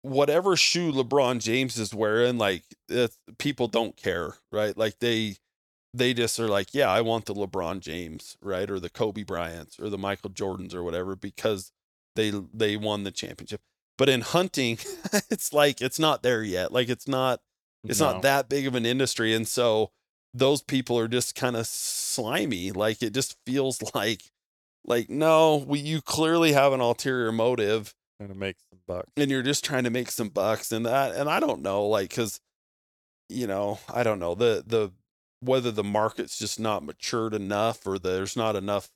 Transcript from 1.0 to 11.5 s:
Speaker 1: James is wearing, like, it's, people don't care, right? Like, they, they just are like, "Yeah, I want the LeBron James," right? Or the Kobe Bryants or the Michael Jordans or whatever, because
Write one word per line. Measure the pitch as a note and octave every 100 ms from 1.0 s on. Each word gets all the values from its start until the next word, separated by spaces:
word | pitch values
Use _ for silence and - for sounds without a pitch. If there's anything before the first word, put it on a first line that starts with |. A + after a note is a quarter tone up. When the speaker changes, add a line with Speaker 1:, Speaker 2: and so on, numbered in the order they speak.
| B2 C#3+ B2 B2
Speaker 1:
James | G#2+ B2 C3 A#2
is | G#2
wearing, | G#2+ G#2+ A2 A#2+ A#2+
like, | G2+ F2+ _ - -
it's, | A2+ A#2 - - -
people | D3 C#3 B2+
don't | A2+ A2+ -
care, | G2+ F2 D#2+ - _
right? | G#2 G#2+ F#2+
Like, | A2 -
they, | A#2+ A2+ A2 G2 _ _ _ _ _
they | A#2+ B2+
just | A#2+ A2+ -
are | A2+
like, | G2+ G2
"Yeah, | C#3+ B2
I | G2
want | A2+ A2+ G#2+
the |
LeBron | G#2 G2 F#2+ E2+ F#2+
James," | E2 E2 E2+ D#2 - -
right? | G2+ F#2 G2+
Or | G2
the | E2+
Kobe | - A2 G2+
Bryants | G2 F2+ E2+ E2+ D2+ -
or | G#2+
the | G2+
Michael | G2 G2 G2+
Jordans | F#2 G2 F#2+ F#2
or | F2+
whatever, | F2 E2+ F#2 F#2+
because | G2+ - A2